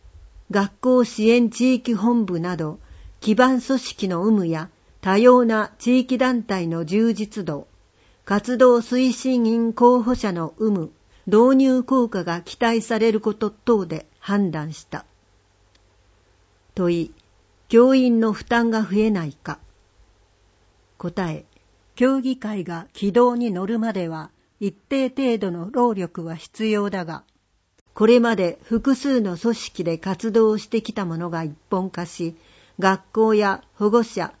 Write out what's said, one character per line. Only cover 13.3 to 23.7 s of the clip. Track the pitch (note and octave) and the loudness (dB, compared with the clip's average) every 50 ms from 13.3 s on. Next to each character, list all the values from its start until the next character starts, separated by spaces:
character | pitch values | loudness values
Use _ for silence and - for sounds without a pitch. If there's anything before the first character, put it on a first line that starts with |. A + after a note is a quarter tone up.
| G#3 | -4
と | - A3+ G3+ | -4 -6 -6
等 | - _ - B3 A#3 G3+ F#3 | -6 _ 0 0 0 0 0
で | D#3+ D#3+ D3+ - _ _ _ | -4 -10 -12 -12 _ _ _
判 | - - G3 G#3 G3+ F3 | -8 -4 -2 0 0 0
断 | D#3 D#3 D3 D#3+ | -2 -6 -8 -10
し | D3+ - - | -12 -14 -16
た。 | - - B2+ - _ _ _ _ _ _ _ _ _ _ _ _ _ _ _ _ _ _ _ _ _ _ _ _ _ _ _ _ _ _ _ _ _ - | -14 -14 -14 -14 _ _ _ _ _ _ _ _ _ _ _ _ _ _ _ _ _ _ _ _ _ _ _ _ _ _ _ _ _ _ _ _ _ -6
問 | - F3+ F3 E3+ | -4 -2 0 0
い。 | E3+ E3 - - _ _ _ _ _ _ _ _ _ _ - | -2 -4 -6 -10 _ _ _ _ _ _ _ _ _ _ 4
教 | A3+ A#3 B3 C4 C4+ | 6 6 8 8 6
員 | C4 B3+ B3 A#3 A3+ | 4 4 4 2 2
の | A3+ A3+ | 2 0
負 | G3 - - | -2 -4 -4
担 | - A#3+ A#3 A#3 A#3 | -2 0 0 0 0
が | A3+ A3 G#3+ | 0 -2 -2
増 | E3 F#3+ G#3+ | -2 0 0
え | G#3+ A3 | 0 0
な | G#3 F3+ D#3+ | 0 -2 -4
い | C#3+ - | -6 -10
か。 | _ - D#3 D3 - _ _ _ _ _ _ _ _ _ _ _ _ _ _ _ _ _ _ _ _ _ _ _ _ _ _ _ _ | _ -14 -14 -14 -14 _ _ _ _ _ _ _ _ _ _ _ _ _ _ _ _ _ _ _ _ _ _ _ _ _ _ _ _
答 | - E3+ E3+ G3+ F#3 E3 D#3 | -12 -10 -6 -6 -6 -6 -6
え。 | D3+ - _ _ _ _ _ _ _ _ _ _ | -10 -12 _ _ _ _ _ _ _ _ _ _
協 | - A#3+ C4 C4+ C4+ | 0 0 2 2 0
議 | B3 C4 B3+ C4 | -2 -4 -6 -6
会 | - G#3+ G#3+ G3 D#3+ | -8 -8 -8 -8 -8
が | F3 E3+ E3 E3 - _ | -8 -10 -12 -12 -16 _
軌 | - G3 G3+ | -6 -6 0
道 | F3 A#3+ B3 B3 A#3+ | 2 4 4 4 2
に | A#3+ A#3+ A3+ | 0 -4 -4
乗 | F#3 F3+ G3 | -4 -4 -4
る | G3 | -4